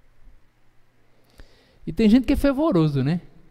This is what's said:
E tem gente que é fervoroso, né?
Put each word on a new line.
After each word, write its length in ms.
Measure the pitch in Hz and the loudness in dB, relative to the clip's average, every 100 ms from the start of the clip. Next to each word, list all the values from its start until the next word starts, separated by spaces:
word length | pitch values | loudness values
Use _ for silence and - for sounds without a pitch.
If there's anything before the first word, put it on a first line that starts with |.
| _ _ - - _ _ _ _ _ _ _ _ _ - - _ _ _ - | _ _ -20 -20 _ _ _ _ _ _ _ _ _ -20 -20 _ _ _ -12
E 60 | |
tem 160 | 160 220 | 0 2
gente 160 | 240 - | 2 2
que 80 | |
é 20 | 277 | -2
fervoroso, 680 | 277 262 320 190 156 139 | 0 0 0 0 0 -2
né? 180 | 131 175 - - - | -4 -4 -8 -20 -20